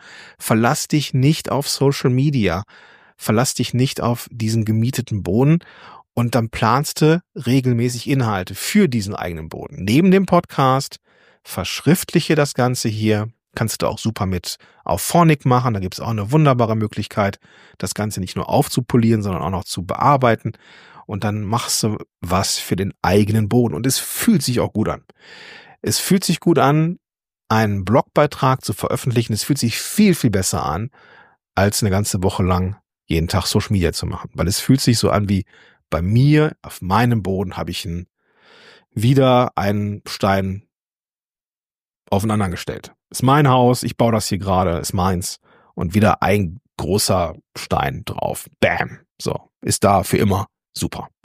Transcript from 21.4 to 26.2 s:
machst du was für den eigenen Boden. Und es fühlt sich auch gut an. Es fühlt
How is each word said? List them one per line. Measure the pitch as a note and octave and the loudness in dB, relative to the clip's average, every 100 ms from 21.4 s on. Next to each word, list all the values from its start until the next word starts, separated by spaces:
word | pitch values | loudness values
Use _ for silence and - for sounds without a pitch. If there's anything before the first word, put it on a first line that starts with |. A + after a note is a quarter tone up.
machst | G2+ A2+ - - | -2 -4 -2 -2
du | A2+ G#2+ - _ | -2 -4 -10 _
was | F2+ F#2 G2 - | -2 -2 0 -4
für | - F2 | -4 -4
den | G2 - | -4 -4
eigenen | F2+ G2 G#2 A2 G#2 | 2 4 4 2 2
Boden. | B2 A#2 | 2 2
Und | D#2 B2+ | 0 -2
es | - | -2
fühlt | - - - G3 | -4 -2 2 2
sich | C3+ A#2+ | 2 -2
auch | F#2 | -2
gut | - G#2+ | 0 -2
an. | - _ _ - - - - - - | -4 _ _ -20 -20 -20 -20 -20 -10
Es | - - | -4 -4
fühlt | - F#3+ | 2 2